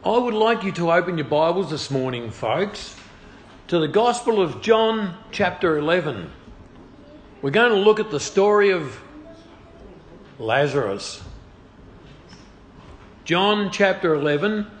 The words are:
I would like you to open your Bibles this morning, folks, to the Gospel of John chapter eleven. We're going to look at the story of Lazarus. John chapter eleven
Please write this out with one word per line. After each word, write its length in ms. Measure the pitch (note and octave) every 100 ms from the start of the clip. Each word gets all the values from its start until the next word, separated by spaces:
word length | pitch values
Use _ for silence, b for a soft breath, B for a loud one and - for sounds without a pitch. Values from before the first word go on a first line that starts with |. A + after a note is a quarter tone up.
I 140 | F#3 A3+
would 160 | B3
like 300 | G#3+ A3 A#3
you 80 | F#3+
to 180 | E3+ E3+
open 260 | E3+ F3 E3+
your 120 | C3+
Bibles 420 | D3+ D#3+ F3 F3
this 180 | D3+ -
morning, 440 | C#3 C3 B2 A#2
folks, 640 | F#2+ A2+ C3+ G3+ - - - B B B B B B -
to 100 | E3+
the 80 | D#3
Gospel 560 | F#3+ A#3+ A#3+ - A3
of 180 | F3 C3
John 560 | - A3 A3 A3 G3+ E3+ -
chapter 480 | - F#3+ - F3+ D#3
eleven. 500 | D3+ F3+ D3+ A2+ D#2+ - - - - - - - - - - -
We're 100 | C#3
going 200 | D3+ A#3+
to 80 | G#3
look 220 | G#3 G#3+
at 100 | G#3+
the 80 | D3
story 540 | - - G3+ G#3 G3+
of 280 | F#3 C#3+ G#2+ - - - - - - - - - - - - - -
Lazarus. 840 | A2 B2 C#3+ C3+ A2 G2+ - - - - - - - - - - - - - - - - - - - - - -
John 460 | - E3+ G3 G#3 G3+
chapter 460 | - G3 F#3 F3 D3+
eleven 520 | D3 D3 G3 G#3+ G#3 -